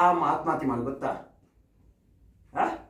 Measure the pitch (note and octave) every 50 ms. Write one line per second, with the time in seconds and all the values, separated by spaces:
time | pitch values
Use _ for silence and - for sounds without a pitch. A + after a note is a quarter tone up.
0 | F3 F3+ F3+ E3+ D3+ D3 D3 - - E3 D#3 - C#3+ C3 B2 A#2 A#2+ C3+ C3+ -
1 | C3+ A#2+ - - - - - _ _ _ _ _ _ _ _ _ _ - _ _
2 | _ _ _ _ - - - _ - - - - - - - - -